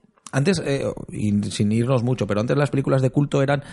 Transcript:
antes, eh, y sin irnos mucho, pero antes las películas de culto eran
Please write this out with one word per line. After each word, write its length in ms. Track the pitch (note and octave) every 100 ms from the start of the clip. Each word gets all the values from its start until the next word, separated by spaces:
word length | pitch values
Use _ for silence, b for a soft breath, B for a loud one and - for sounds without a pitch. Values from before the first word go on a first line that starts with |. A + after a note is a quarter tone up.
| _ _ -
antes, 300 | C#3 D#3 E3+ C#3+
eh, 180 | C#3 A#2 - -
y 200 | - G#2 G#2 G2+
sin 180 | - G#2
irnos 320 | A2+ A#2+ B2+
mucho, 240 | A#2+ B2 G2+
pero 140 | G2+
antes 160 | B2 C#3+
las 120 | C#3+
películas 320 | C#3 C3+ C3+
de 100 | B2+
culto 300 | D3 C#3+ C#3+
eran 220 | C#3 C#3+ B